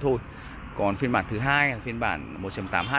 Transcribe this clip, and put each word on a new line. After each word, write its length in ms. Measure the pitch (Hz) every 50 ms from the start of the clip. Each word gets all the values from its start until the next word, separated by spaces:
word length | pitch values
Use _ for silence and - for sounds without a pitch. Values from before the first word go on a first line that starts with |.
thôi. 180 | 143 139 127 113 110 - - - - - - - - - - -
Còn 180 | 104 101 98
phiên 160 | 98 139 123 117
bản 120 | 107 95 -
thứ 80 | 110 104
hai 320 | 123 139 139 143 143 143
là 80 | 127 110
phiên 220 | 92 123 117 117
bản 420 | 117 107 87 76 67 - 76 80 92
một 100 | 98 -
chấm 160 | - 95 95
tám 180 | - 90 87
H 80 | 110 135